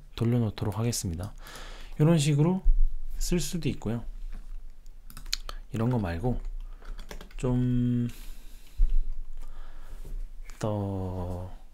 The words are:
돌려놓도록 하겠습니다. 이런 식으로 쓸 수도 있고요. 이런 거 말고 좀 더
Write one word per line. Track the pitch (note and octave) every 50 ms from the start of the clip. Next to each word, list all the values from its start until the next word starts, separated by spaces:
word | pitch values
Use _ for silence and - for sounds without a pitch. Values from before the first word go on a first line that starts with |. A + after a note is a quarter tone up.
| - - - -
돌려놓도록 | A#2 A#2 A#2+ B2 A#2 G#2+ - - A2 G2+ F#2+ G#2
하겠습니다. | A2+ A#2+ A2+ - - G2+ E2 E2 F2+ G2+ - - - - - - - - - - - - - -
이런 | D3+ D#3+ E3+ D#3+
식으로 | C#3 D3 D3+ C#3+ D3+ F3 F#3 F#3+ - - - - - - - - - - - -
쓸 | - - F3 F3
수도 | D3 - - F3 - C#3
있고요. | - - - G2+ A2+ A#2+ A#2 - - - - - - - - - - - - - - - - - - - - - - - - - - - - - - - - -
이런 | - G#2+ A2+ A#2+
거 | B2+ A#2+
말고 | G#2 F2 E2+ E2+ F#2+ B2 B2 - - - - - - - - - - - - - - - - - - - - -
좀 | - B2+ B2 B2 B2+ B2+ B2 B2 B2 B2 B2 A#2+ A#2+ A#2 - - - - - - - - - - - - - - - - - - - - - - - - - - - - - - - - - - - - - - - - - - - - - - - - - -
더 | - A2 G#2+ G#2 G2+ G2 G2 F#2+ F#2 F#2 F#2 F#2 F2+ F2+ F2+ F2+ F2+ F#2 - - - -